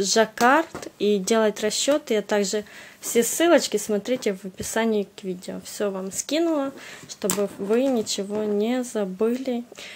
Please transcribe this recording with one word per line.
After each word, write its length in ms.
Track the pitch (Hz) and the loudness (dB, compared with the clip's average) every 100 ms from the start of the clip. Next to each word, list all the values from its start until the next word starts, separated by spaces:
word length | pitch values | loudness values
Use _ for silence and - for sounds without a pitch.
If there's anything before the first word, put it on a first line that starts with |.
жаккард 880 | 196 226 214 - 240 294 330 - - - | 2 4 2 4 6 6 2 -8 -14 -2
и 200 | 202 208 | 2 2
делать 440 | 185 226 214 208 | 2 4 2 2
расчёты, 520 | 214 - - 294 302 | -2 0 2 2 2
я 60 | 220 | -2
также 460 | 202 208 196 214 208 - - - | 2 0 2 -2 -6 -16 -20 -14
все 220 | - 233 | 0 0
ссылочки 560 | 233 - 339 294 - 208 | 2 2 6 6 4 -2
смотрите 560 | - 208 202 247 220 | 0 -2 0 -2 -2
в 100 | 190 | -4
описании 600 | 190 - 208 226 226 214 | -10 -10 -4 0 2 0
к 200 | 190 - | -2 -8
видео. 380 | 190 180 190 190 | -8 -8 -8 -12
Всё 260 | - - 208 | -12 -6 -4
вам 220 | 190 190 | -4 -6
скинула, 580 | - - 302 339 311 269 - - - - | -6 -2 0 2 0 -2 -8 -16 -18 -18
чтобы 400 | - 202 190 202 - | -6 -2 0 -2 -4
вы 280 | 202 233 | 0 2
ничего 600 | 269 247 214 - 196 208 | 4 0 -2 -4 -4 -2
не 400 | 214 202 214 254 | 0 0 2 0
забыли. 800 | 240 220 196 185 220 247 269 240 240 - - | -2 -4 -4 0 0 0 -2 -4 -6 -16 -16